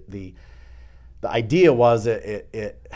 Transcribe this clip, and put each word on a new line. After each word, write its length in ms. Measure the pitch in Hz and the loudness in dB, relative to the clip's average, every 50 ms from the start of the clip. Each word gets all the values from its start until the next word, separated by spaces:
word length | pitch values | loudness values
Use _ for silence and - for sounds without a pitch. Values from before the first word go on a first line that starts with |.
| - - | -18 -16
the, 260 | 98 101 95 92 - - - - - - - - - - - - - - - - - - | -16 -16 -16 -16 -18 -20 -20 -20 -20 -20 -20 -20 -20 -20 -20 -20 -20 -20 -20 -20 -20 -12
the 100 | - - | -10 -6
idea 420 | - 117 117 104 143 180 185 160 | -4 -4 -4 0 2 4 4 4
was 360 | 135 117 120 120 120 113 101 117 | 4 6 4 4 4 2 0 -2
it, 160 | 113 104 - | -4 -4 -6
it, 260 | 104 104 101 - - - | -10 -12 -12 -12 -12 -12
it 340 | 113 104 101 - - - - - | -12 -12 -12 -12 -16 -20 -20 -20